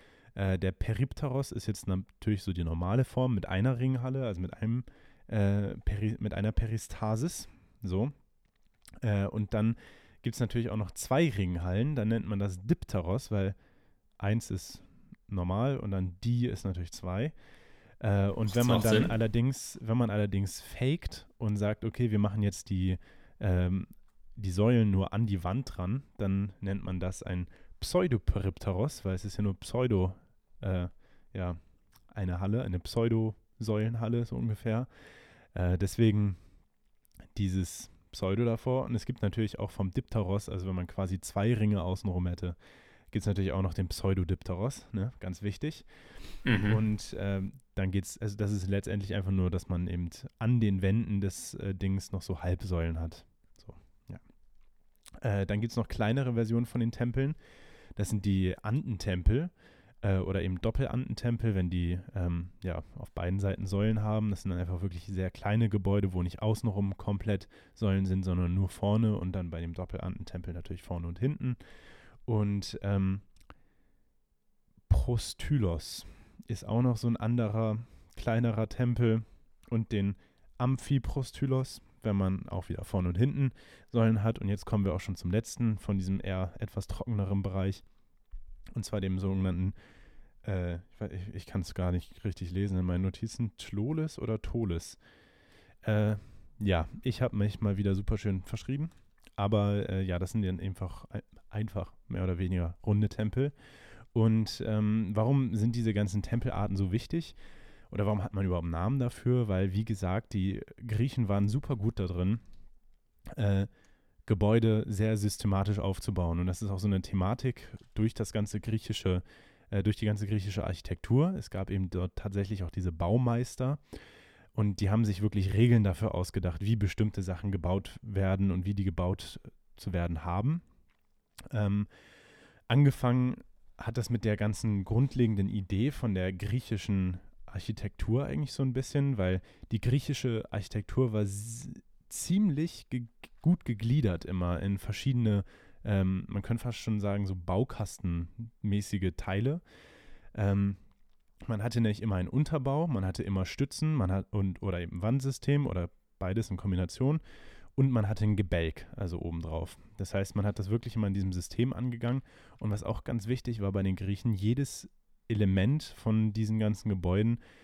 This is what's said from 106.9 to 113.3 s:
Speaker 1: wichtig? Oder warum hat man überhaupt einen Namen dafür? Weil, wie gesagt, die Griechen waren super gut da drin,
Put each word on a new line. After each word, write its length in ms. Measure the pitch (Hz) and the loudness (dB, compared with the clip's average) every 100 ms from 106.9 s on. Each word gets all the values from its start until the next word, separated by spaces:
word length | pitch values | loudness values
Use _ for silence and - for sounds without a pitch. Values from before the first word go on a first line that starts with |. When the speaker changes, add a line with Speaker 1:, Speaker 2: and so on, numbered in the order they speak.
Speaker 1:
wichtig? 440 | 107 - 165 - - - - - - - | 0 -2 -4 -4 -14 -18 -18 -20 -20 -10
Oder 140 | - 101 | -2 0
warum 180 | 104 | 0
hat 100 | 98 | -2
man 120 | 101 95 | 0 0
überhaupt 180 | 87 85 | 0 0
einen 60 | |
Namen 280 | 82 95 139 | 0 0 2
dafür? 480 | 120 - 123 123 110 | 0 0 2 2 4
Weil, 260 | 92 95 | 2 2
wie 120 | 98 110 | 2 0
gesagt, 480 | 104 90 98 - | -2 0 -2 -2
die 260 | 101 95 98 - - 117 | 0 0 0 -8 -12 -4
Griechen 420 | 107 127 127 104 | 0 0 0 2
waren 180 | 101 104 | 2 2
super 280 | 127 - 120 | 0 -2 -2
gut 220 | 107 - | -2 0
da 60 | 90 | -2
drin, 320 | 87 90 123 - - - - - - _ _ - | 0 0 0 -4 -18 -20 -20 -20 -20 _ _ -14